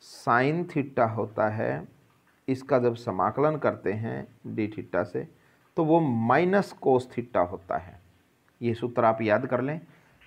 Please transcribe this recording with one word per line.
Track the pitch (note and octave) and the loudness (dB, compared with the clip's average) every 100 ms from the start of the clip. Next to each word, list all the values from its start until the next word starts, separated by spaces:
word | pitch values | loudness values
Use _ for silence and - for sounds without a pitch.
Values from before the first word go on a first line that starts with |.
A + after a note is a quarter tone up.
sin | - - - A#2+ C3+ E3 F3 | -20 -6 0 2 2 0 -4
theta | D3+ C#3 - A2+ A2 | -4 -2 0 0 0
होता | G#2+ - G#2+ | -4 0 -2
है, | G#2+ A#2+ C#3+ F#3+ _ _ _ _ _ - | 0 -4 -6 -10 _ _ _ _ _ -6
इसका | C3 - C3 | -4 0 2
जब | A#2+ A#2 | 2 -2
समाकलन | A#2 F#2 F#2+ C3 D3+ D3+ | -4 -2 0 2 0 0
करते | A#2 G#2+ - | -2 -2 -4
हैं | G#2+ A2+ C3 C#3 _ - | -4 -6 -8 -12 _ -10
d | A2+ G#2 | -4 -4
theta | G#2 F2 F2 | -6 -4 -2
से, | - - - _ _ _ _ - | -2 -4 -8 _ _ _ _ -2
तो | |
वो | D#3+ E3 D3+ A#2 A2+ | 4 4 4 0 2
minus | C3+ F3+ G3 - - | 4 4 2 0 -2
cos | C#3+ B2+ B2 | 2 2 0
theta | - A#2+ - F2 | -8 -2 0 0
होता | F#2+ - - | -2 -6 -6
है। | F2 - _ _ _ _ _ - | -6 -20 _ _ _ _ _ -6
ये | A#2 | -4
सूत्र | A2+ A#2+ A#2+ | -2 -4 2
आप | A2+ A2 | 4 4
याद | A2 G#2+ C3 | 2 2 2
कर | B2 | -2
लें, | C3 D#3+ - _ _ _ | -2 -6 -12 _ _ _